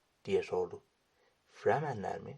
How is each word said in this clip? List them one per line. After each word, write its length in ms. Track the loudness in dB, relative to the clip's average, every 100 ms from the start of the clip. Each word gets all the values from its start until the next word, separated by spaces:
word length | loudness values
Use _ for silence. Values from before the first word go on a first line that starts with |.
| _ _ 0
diye 180 | 0
sordu. 380 | 2 0 -2 -6 -16 _ _ _ _ _ _
"Fremenler 680 | -2 2 2 2 -4 -4 -6
mi?" 180 | -8